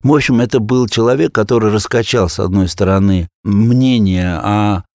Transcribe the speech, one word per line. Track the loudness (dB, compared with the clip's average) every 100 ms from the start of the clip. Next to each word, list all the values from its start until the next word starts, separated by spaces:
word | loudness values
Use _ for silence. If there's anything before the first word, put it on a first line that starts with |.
В | 0
общем, | 2 2 0
это | 0 -2
был | 0 0 0
человек, | 0 0 0 0
который | -2 0 0 0
раскачал, | 0 -2 -2 -2 -2 -2
с | -2
одной | -2 0 0
стороны, | 0 0 2 2 0 -2 _
мнение | -2 0 2 2 2 2 2 0 -2 -4
о | -2 0 0 -2 -6